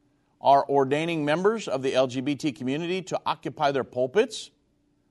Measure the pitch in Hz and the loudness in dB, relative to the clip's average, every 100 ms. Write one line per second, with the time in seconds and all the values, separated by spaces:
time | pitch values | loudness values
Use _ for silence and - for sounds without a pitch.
0 | _ _ _ _ 127 139 - 139 135 147 | _ _ _ _ 4 4 4 2 2 2
1 | 165 165 147 156 190 226 - 135 135 127 | 0 -2 0 2 2 0 -2 -4 0 2
2 | 131 123 131 139 156 120 127 143 170 185 | 2 0 -4 -2 -4 -4 -4 -4 -2 -4
3 | 185 - - 156 160 - 147 139 117 123 | -4 -6 -4 -6 -6 -2 0 0 -4 -4
4 | 127 185 254 - - _ _ _ _ _ | -2 0 -2 -4 -14 _ _ _ _ _
5 | _ | _